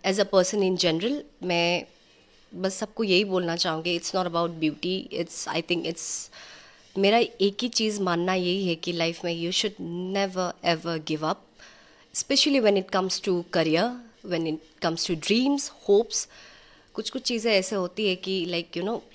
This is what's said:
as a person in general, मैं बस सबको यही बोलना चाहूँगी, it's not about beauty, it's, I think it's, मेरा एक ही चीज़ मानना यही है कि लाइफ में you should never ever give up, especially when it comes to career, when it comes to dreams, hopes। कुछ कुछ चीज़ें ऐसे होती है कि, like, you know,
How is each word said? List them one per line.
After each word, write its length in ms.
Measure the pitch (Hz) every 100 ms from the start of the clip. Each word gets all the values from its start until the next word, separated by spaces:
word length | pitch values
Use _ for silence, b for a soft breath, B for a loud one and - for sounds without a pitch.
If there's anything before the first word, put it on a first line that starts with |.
as 160 | 196 196
a 60 | 196
person 360 | 190 180 208
in 140 | 190 180
general, 380 | 175 165 220 285 - -
मैं 420 | 180 170 170 175 - _ b b b b b 180
बस 140 | 185 190
सबको 200 | - -
यही 200 | 214 180 202
बोलना 300 | 185 170 170
चाहूँगी, 420 | 180 160 165 170
it's 140 | -
not 140 | 190 180
about 320 | 170 170 165
beauty, 480 | 156 147 175 185 -
it's, 380 | - 170 - -
I 140 | 170
think 260 | - 170 165
it's, 420 | 170 - - - B B B B B B 190
मेरा 200 | 196 226
एक 400 | - - 196 196
ही 80 | 240
चीज़ 320 | - 214 208
मानना 320 | 185 170 180
यही 340 | 185 180 190 185
है 80 | 165
कि 160 | 175
लाइफ 320 | 170 165 170 175
में 80 | 170
you 140 | 170 185
should 180 | 208 -
never 720 | 170 175 185 196 196 185 180 -
ever 360 | 170 160 165 160
give 240 | 156 151
up, 180 | 156 190 - - b b b b b
especially 460 | - - 277 302 277
when 180 | 214 196
it 140 | 190
comes 280 | 190 185 -
to 220 | 202 175 175
career, 380 | 170 160 160 233 247 - -
when 240 | 185 165 160
it 340 | 156 - -
comes 240 | 170 165 -
to 100 | 165
dreams, 560 | - 226 262 285 - - -
hopes। 400 | 202 220 - - B B B B B B
कुछ 160 | - 214
कुछ 120 | 262
चीज़ें 300 | - 233 226
ऐसे 240 | 196 190 202
होती 320 | 180 - 208
है 80 | 185
कि, 300 | 190 190 170
like, 240 | 170 170 170
you 60 |
know, 180 | 190 233 -